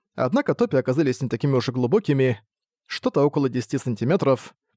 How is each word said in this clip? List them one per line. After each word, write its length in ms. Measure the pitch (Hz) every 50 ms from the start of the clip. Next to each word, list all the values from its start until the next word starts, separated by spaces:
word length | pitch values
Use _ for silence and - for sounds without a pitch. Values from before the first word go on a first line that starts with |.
| _ _ _
однако 400 | - 127 127 156 277 - - 147
топи 240 | - - - - 131
оказались 420 | 120 - 127 151 160 135 123 -
не 80 | 135 120
такими 260 | - 113 - 143 135
уж 140 | 123 117 -
и 40 | 120
глубокими, 680 | 127 123 120 156 214 - - 143 135 131 131 120 - - _ _ _ _ _ _ _ _
что-то 400 | - - - - 254 - 151 139
около 240 | 147 - 156 139 127
десяти 260 | 123 127 117 - -
сантиметров. 800 | 135 - 127 117 - 120 123 175 202 - 135 131 - - - - _ _ _ _